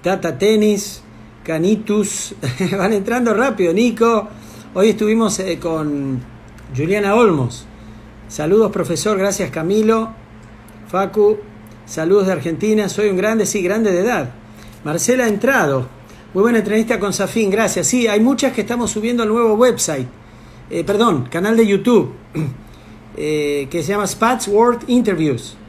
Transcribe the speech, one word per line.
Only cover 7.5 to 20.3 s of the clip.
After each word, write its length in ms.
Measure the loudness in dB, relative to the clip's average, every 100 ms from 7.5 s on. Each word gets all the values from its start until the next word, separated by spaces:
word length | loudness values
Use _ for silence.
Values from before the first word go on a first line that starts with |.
| -6 -18 -20 -20 -20 -20 -20 -18
Saludos, 440 | -6 0 2 2
profesor, 440 | 0 -4 -2 -2 0
gracias, 340 | -2 -2 -6
Camilo. 600 | -4 -2 2 2 2 -2 -10 -20 -20 -20 -20 -20 -20 -6
Facu, 500 | -4 -2 2 2 2 -6 -20 -20 -20 -12
saludos 400 | -6 2 2 2
de 60 |
Argentina, 560 | -2 -4 -4 0 0 0
soy 220 | -2 0
un 60 | 0
grande, 300 | 0 0 0
sí, 160 | -2
grande 300 | -2 0 0
de 80 | 2
edad. 300 | 0 -2 -4 -10 -20 -20 -20 -12
Marcela 440 | -6 -4 0 2 2
Entrado, 580 | 0 2 2 2 0 -4 -12 -20 -20 -8
muy 80 | 0
buena 160 | 2 2
entrevista 400 | 2 0 0 -2
con 140 | -2
Safin, 360 | -2 -2 0 0
gracias. 360 | 0 0 0 0
Sí, 220 | 0 2
hay 100 | 4
muchas 340 | 2 2 0
que 100 | -2
estamos 280 | -4 -2 -2
subiendo 320 | -2 -2 -2
al 60 | 0
nuevo 260 | 2 2
website, 540 | 4 4 2 -2 -4 -6 -12 -20